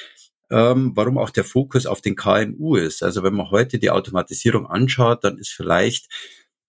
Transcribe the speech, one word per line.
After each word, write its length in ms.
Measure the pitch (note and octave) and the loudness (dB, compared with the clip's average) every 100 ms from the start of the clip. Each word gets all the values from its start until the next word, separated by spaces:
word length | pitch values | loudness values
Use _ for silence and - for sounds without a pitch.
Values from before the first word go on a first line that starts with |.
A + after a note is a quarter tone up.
| - - _ _ _ | -20 -20 _ _ _
ähm, 420 | A2+ A#2 B2+ C3 | 2 4 4 0
warum 240 | G2+ A#2 C3 | 0 0 0
auch 100 | A2+ | -2
der 160 | - | -2
Fokus 400 | - B2+ C3+ B2+ | 0 -2 0 0
auf 160 | B2+ G2 | 0 -2
den 160 | G2+ G2 | -4 -2
K 240 | G2+ G2+ | 0 2
M 140 | G#2+ - | 0 -4
U 160 | D#3 | 0
ist. 280 | A2+ D#2+ - | 0 0 -2
Also 200 | F2+ G2 | -4 -2
wenn 120 | F#2+ | -2
man 160 | G2+ E2+ | -2 0
heute 280 | G2+ B2+ A2+ | 0 2 0
die 120 | G2+ | 0
Automatisierung 760 | F2+ - F2+ - - A#2+ A2+ - | 0 -2 -4 -4 -2 0 0 -2
anschaut, 560 | F2+ C3 B2+ A#2 A#2 | 0 0 2 2 2
dann 120 | G#2 - | -2 -4
ist 140 | - | -10
vielleicht 580 | - F2 E2+ A2 A#2 - - - - _ _ | -8 0 2 2 -2 -10 -16 -16 -20 _ _